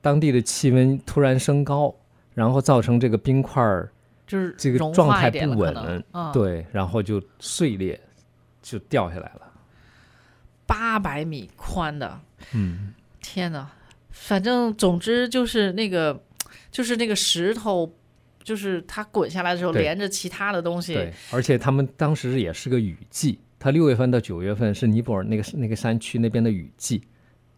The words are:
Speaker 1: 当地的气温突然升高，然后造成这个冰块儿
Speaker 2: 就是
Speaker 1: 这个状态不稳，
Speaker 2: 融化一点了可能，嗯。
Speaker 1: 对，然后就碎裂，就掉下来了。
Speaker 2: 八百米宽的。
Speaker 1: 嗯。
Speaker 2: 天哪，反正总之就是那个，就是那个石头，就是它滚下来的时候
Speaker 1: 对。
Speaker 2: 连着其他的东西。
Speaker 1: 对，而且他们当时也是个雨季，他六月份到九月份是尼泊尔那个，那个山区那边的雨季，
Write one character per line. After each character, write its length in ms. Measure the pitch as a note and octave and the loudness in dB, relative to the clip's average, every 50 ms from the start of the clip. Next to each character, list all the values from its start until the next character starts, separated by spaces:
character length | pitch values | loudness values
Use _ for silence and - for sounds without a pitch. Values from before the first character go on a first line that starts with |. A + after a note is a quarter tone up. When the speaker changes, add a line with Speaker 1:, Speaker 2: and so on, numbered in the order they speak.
Speaker 1:
当 180 | _ D3 C#3+ D3+ | _ 4 4 4
地 140 | D3+ D3+ B2+ | 4 4 4
的 80 | B2 | 4
气 300 | A2 - - - - C#3 | 2 2 -4 2 4 6
温 280 | B2 B2+ B2+ C3 C3+ C3+ | 6 6 6 6 4 2
突 200 | - - - C#3+ | -4 -2 2 2
然 180 | C#3+ C3+ C3 C3 | 4 4 4 2
升 240 | - - C#3+ C#3+ C#3+ | 2 2 2 2 2
高， 320 | C#3+ C#3+ C#3+ D3 C#3 - _ _ _ _ _ _ _ _ | 0 0 0 0 0 -2 _ _ _ _ _ _ _ _
然 180 | - A2+ A2+ | 0 2 4
后 80 | B2+ C#3 | 4 2
造 220 | C3 - C#3+ B2 | 4 6 4 4
成 180 | A2 - A#2+ A#2+ | 6 4 4 4
这 120 | A#2+ B2 | 4 4
个 80 | G#2+ A2 | 2 0
冰 240 | - - C3 C3+ C3+ | 2 2 2 2 2
块 200 | - - C#3 B2 | 0 0 2 2
儿 300 | A2 G2 F2+ E2+ G2 _ _ _ _ _ _ _ | 4 2 0 -2 -6 _ _ _ _ _ _ _
Speaker 2:
就 140 | _ - G3 | _ -4 -4
是 140 | F#3 F3+ - | -2 -4 -6
Speaker 1:
这 160 | - - C#3+ B2 | -2 -2 0 2
个 60 | B2+ | 2
状 140 | D#3+ D#3 E3 | 0 2 4
态 0 | |
不 120 | F3+ E3+ | 4 6
稳， 20 | |
Speaker 2:
融 60 | D3+ B2 | 6 6
化 160 | G2 - B2 | 4 4 2
一 20 | |
点 180 | A2 D3+ - C#3+ | 2 0 -2 0
了 80 | B2+ | 0
可 160 | A2 F#2+ D#2+ D2+ | 2 0 0 -2
能， 320 | - - D#2 F2 F2+ - _ _ | -4 -6 -6 -6 -6 -8 _ _
嗯。 200 | F3 E3+ D#3+ C#3+ | -8 -8 -2 0
Speaker 1:
对， 340 | C3 G#2 F#2+ F2 E2 D#2+ E2 - | 0 0 2 0 -4 -8 -6 -4
然 160 | G#2 F#2+ F2+ | -4 -4 -2
后 140 | F#2+ A2+ G#2 | -2 -2 -2
就 200 | F#2 G#2+ G2+ F#2 - _ _ | -2 -2 -4 -4 -8 _ _
碎 380 | - - - - F3 D3 G#2+ | -12 -10 -4 -2 -2 -2 0
裂， 240 | F#2+ F#2+ F#2 - - _ _ _ _ _ _ _ _ _ _ _ _ _ | -2 -4 -6 -6 -8 _ _ _ _ _ _ _ _ _ _ _ _ _
就 160 | - - G#2+ | -14 -14 -14
掉 320 | - _ - C3 G2 F2 | -10 _ 0 0 0 0
下 60 | E2 | -4
来 140 | F2+ - - - | -10 -14 -14 -18
了。 180 | - - - _ - _ _ _ _ _ _ _ _ _ _ _ _ _ _ _ _ _ - _ _ _ | -20 -20 -20 _ -20 _ _ _ _ _ _ _ _ _ _ _ _ _ _ _ _ _ -20 _ _ _
Speaker 2:
八 340 | - A3 G#3+ A3+ A#3 A3+ G#3+ | -4 -4 -2 -2 -2 -2 -2
百 260 | G3 E3+ C#3 D3 D#3 | -4 -4 -6 -6 -6
米 260 | E3 D#3 C#3 G2+ F2 _ | -6 -8 -10 -12 -16 _
宽 420 | _ - - - G3 E3+ D#3 D3+ D3 | _ -14 -8 -6 -4 -4 -4 -6 -8
的。 220 | C3+ F#2 - - - _ _ _ - - - | -10 -10 -10 -14 -20 _ _ _ -20 -8 -4
Speaker 1:
嗯。 400 | A#2 G2+ F#2 E2+ F#2 G2+ G2 G#2+ _ _ _ _ _ | -2 -2 -2 -4 -6 -10 -12 -12 _ _ _ _ _
Speaker 2:
天 320 | - - - G3 F3+ F3 D#3+ | -20 -12 -8 -6 -6 -6 -6
哪， 180 | D3 C#3 D3 - _ _ _ - _ _ _ | -10 -12 -14 -20 _ _ _ -20 _ _ _
反 320 | - - - - G3+ G3 F#3 | -20 -20 -4 -2 -2 0 0
正 300 | A#3 B3 B3 A#3+ A#3 G#3+ | 0 0 0 0 -2 -2
总 240 | A3 - F#3 F3 E3+ | 0 2 2 2 0
之 300 | - G#3+ A#3 A#3+ B3 A#3+ | 0 0 0 0 0 0
就 160 | A#3 B3+ B3 | 0 -2 -2
是 260 | A3+ - A#3 G#3 G3 F3 | 0 0 0 0 0 0
那 160 | G3 A3+ G#3 | -2 -4 -2
个， 360 | F#3 F3 D#3+ D3+ C#3 - _ _ _ _ - - - - - - | 0 0 0 0 -2 -4 _ _ _ _ -12 -12 -12 -20 -20 -14
就 120 | - - B3 | -6 -6 -2
是 140 | A3+ B3 | -2 0
那 100 | A3+ A#3 | -2 0
个 80 | A3+ G#3+ | -2 0
石 380 | G3 - - - E3+ E3+ F#3+ A3+ | 0 0 0 0 0 0 -2 -2
头， 400 | A#3 G#3+ A3 G3 F3+ E3 E3 - _ _ _ _ _ _ _ _ _ _ | -2 -2 -2 0 0 -2 -4 -6 _ _ _ _ _ _ _ _ _ _
就 140 | - A3 | -8 -8
是 240 | G#3 G3 G3 F#3 E3+ F3 | -6 -4 -4 -4 -4 -6
它 220 | - - - G#3+ | -8 -12 -12 -12
滚 260 | - _ G#3+ E3+ A#2+ | -4 _ -2 -2 0
下 120 | E3 F#3 F3 | -2 -4 -2
来 100 | F3 F3+ | -2 -2
的 60 | F3 | 0
时 80 | F3+ | -2
候 60 | F3+ E3 | 0 0
Speaker 1:
对。 100 | E3+ E3 | 0 0
Speaker 2:
连 160 | D3 D#3+ F#3+ | 0 0 -2
着 100 | G3+ G3 | -4 -4
其 220 | G3 - - F3+ | -6 -6 -8 -8
他 200 | - - G3+ G3+ | -8 -6 -4 -2
的 120 | G3+ F3+ E3 | -2 -2 -2
东 180 | F3 F3 F3 | -2 -4 -4
西。 140 | E3+ - E3 | -6 -4 -4
Speaker 1:
对， 180 | B2 F2+ E2+ E2 - - - | -4 -4 -6 -8 -14 -14 -6
而 120 | - B2 B2 | -4 -4 2
且 160 | - C#3 A#2+ | 2 2 2
他 120 | A#2+ C#3 | 2 2
们 160 | C3+ C#3 C#3 C3 - | 2 2 0 -2 -2
当 200 | _ D#3+ D3 D#3 | _ 0 0 0
时 240 | C#3+ - B2+ B2+ C3+ | 0 -2 -2 -2 -2
也 100 | G#2+ E2+ | -2 -2
是 200 | - - - C3+ | -4 -8 -4 -2
个 100 | B2 B2 | 0 0
雨 160 | A2+ F#2+ D#2+ - - - | 0 -2 -4 -8 -14 -14
季， 280 | _ - - D3 A2 - - _ _ _ | _ -2 -2 -2 -2 -2 -10 _ _ _
他 120 | - C3+ | -2 2
六 200 | C#3 D#3+ E3 D3 | 4 4 4 4
月 40 | B2+ | 4
份 160 | A2 B2+ B2 | 4 2 2
到 80 | B2 B2 | 2 2
九 220 | G#2+ - F#2 E2+ | 0 -2 -8 -6
月 140 | F2+ G2 G#2 | -4 -4 -2
份 200 | G2+ A#2+ G#2+ G2+ | 0 0 0 0
是 120 | - - | 2 2
尼 160 | A2+ G#2+ A2+ A#2 | 2 2 2 2
泊 120 | - A2+ | 0 -2
尔 80 | G2 F#2+ | -2 -2
那 140 | G#2+ A2 | -2 -2
个， 80 | G#2+ G#2 - - | -2 -2 -4 -6
那 160 | D#3+ B2 G#2+ | -6 -4 -4
个 80 | A2 | -4
山 220 | G#2+ - A#2+ A2+ A#2 | -4 -2 -2 -2 -2
区 180 | - - - B2 | -4 -4 -2 0
那 120 | A2+ A2+ | 0 0
边 120 | G#2+ B2+ A#2 | 2 2 2
的 80 | A#2 | 2
雨 220 | G#2+ F#2 D#2+ - _ _ | 0 -2 -6 -10 _ _
季， 240 | - - C3 - - _ _ _ _ _ _ _ _ _ _ | -8 -4 -4 -4 -6 _ _ _ _ _ _ _ _ _ _